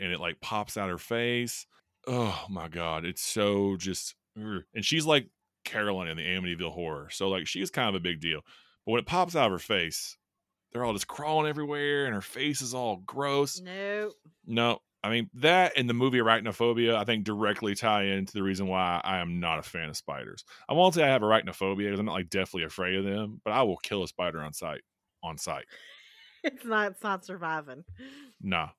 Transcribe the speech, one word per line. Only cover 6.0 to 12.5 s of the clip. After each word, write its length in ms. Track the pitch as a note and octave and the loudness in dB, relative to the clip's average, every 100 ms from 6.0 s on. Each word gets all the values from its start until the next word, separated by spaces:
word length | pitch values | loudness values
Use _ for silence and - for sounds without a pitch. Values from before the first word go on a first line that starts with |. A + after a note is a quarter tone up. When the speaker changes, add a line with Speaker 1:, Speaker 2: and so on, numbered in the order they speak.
| E2+ | -4
Speaker 1:
in 80 | D#2+ | -4
the 60 | D#2+ | -2
Amityville 480 | F#2 F2+ E2 E2+ | -2 -2 -4 -4
Horror, 360 | E2+ E2 D2 D2 | -4 -6 -6 -8
so, 180 | - G2 | -2 0
like, 180 | F#2+ D2+ | 0 -2
she's 240 | - F#3+ | -4 -4
kind 180 | - A#2 | 0 0
of 60 | F#2+ | 0
a 40 | |
big 160 | F2 E2 | -2 -2
deal. 200 | E2 D#2 - - _ _ - | -2 -4 -6 -20 _ _ -2
But 80 | |
when 60 | A#2 | 0
it 60 | G#2+ | 2
pops 280 | F3+ F#3 E3+ | 2 2 4
out 120 | A#2 | 4
of 40 | |
her 60 | F2+ | 2
face, 580 | - G2+ E2 - - - _ _ _ _ _ | 0 0 2 -4 -8 -12 _ _ _ _ _
they're 140 | A#2+ A#2+ | -4 -2
all 80 | |
just 140 | G2+ - | -2 -4
crawling 400 | - D3+ D#3 D3+ | -6 0 2 2
everywhere, 560 | D3 D3 D3 C#3+ C#3+ C3+ | 0 -4 -2 0 2 0
and 100 | G#2 | -2
her 60 | |
face 400 | - - D3 | -4 -2 -2